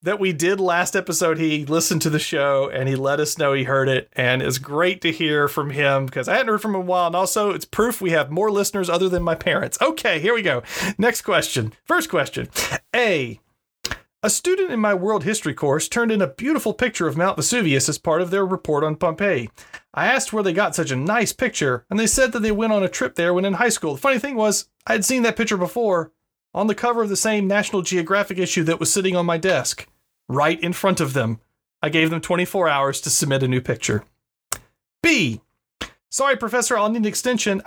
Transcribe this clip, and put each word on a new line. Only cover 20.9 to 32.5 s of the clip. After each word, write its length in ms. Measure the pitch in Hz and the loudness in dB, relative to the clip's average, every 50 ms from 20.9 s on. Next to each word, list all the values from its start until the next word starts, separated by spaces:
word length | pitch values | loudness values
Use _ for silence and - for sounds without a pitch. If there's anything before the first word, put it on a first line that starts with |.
a 40 | 135 | -2
nice 380 | 127 135 170 208 233 220 - - | -2 -2 0 0 0 0 0 -2
picture, 520 | _ - 240 - - 156 139 123 120 - _ | _ -2 -2 -2 0 0 0 0 -2 -4 _
and 100 | - 202 | -2 0
they 80 | 226 214 | 0 2
said 240 | - - 262 254 | 2 2 2 2
that 80 | 226 247 | 2 0
they 100 | 208 220 | 0 0
went 220 | 208 202 220 226 220 | 0 0 0 2 2
on 100 | 202 190 | 2 2
a 60 | 180 | 0
trip 260 | - - 262 - - | -2 -2 -4 -4 -2
there 180 | - 170 175 180 | 0 0 2 2
when 120 | 180 190 | 2 2
in 80 | 202 196 | 0 2
high 160 | - - 233 | 2 2 2
school. 240 | 208 - - 160 143 | 2 0 -2 -4 -4
The 60 | 135 | 0
funny 180 | - 277 269 240 | 2 2 2 2
thing 160 | 214 285 277 | 0 -4 -2
was, 320 | 233 214 214 202 - - _ _ _ _ - | 0 2 2 2 0 -4 _ _ _ _ -2
I 60 | 226 | 0
had 120 | 226 190 | 0 2
seen 180 | - 262 262 233 | 0 2 2 2
that 120 | 233 214 | 2 2
picture 220 | - 233 220 214 190 | 0 0 0 0 0
before 540 | 180 170 - 240 233 214 190 170 160 160 _ _ _ _ _ _ _ _ _ | 0 -2 -2 0 0 2 2 2 0 -2 _ _ _ _ _ _ _ _ _
on 140 | 170 196 220 | -2 0 0
the 80 | 208 | 0
cover 260 | - - 247 240 233 226 | 0 0 0 2 2 0
of 60 | 208 | 0
the 60 | 196 | 0
same 320 | 190 - 220 214 208 202 190 | 0 0 0 0 2 2 2
National 340 | 196 208 202 - - 202 | 2 0 0 0 -2 -2
Geographic 560 | 180 - 185 180 170 160 190 202 202 - 196 180 | -2 0 -2 -2 0 2 0 0 0 0 -2 -4
issue 260 | 185 170 - 196 160 | -2 0 0 0 2
that 160 | 151 165 156 | 2 0 0
was 120 | 160 135 | 0 0
sitting 240 | - 202 190 190 185 | 0 0 0 0 0
on 100 | 180 175 | 0 0
my 120 | 175 170 165 | 0 0 0
desk, 500 | 160 190 180 143 123 - - - - _ _ _ _ _ _ _ _ _ | 2 2 2 2 0 -2 -6 -8 -10 _ _ _ _ _ _ _ _ _
right 300 | 127 135 143 156 170 165 | 0 2 2 2 2 0
in 100 | 170 170 175 | -2 -4 -4
front 260 | - - 196 185 - | 0 0 0 2 2
of 120 | 170 139 131 | 0 -2 0
them. 280 | 139 120 113 113 - _ _ _ _ _ _ _ _ | 0 0 0 -2 -6 _ _ _ _ _ _ _ _
I 80 | - 120 | -4 0
gave 200 | 123 160 160 160 | 2 2 2 2
them 120 | 165 165 | 2 -2
twenty-four 460 | 160 - 180 170 180 180 | -2 -2 0 0 0 0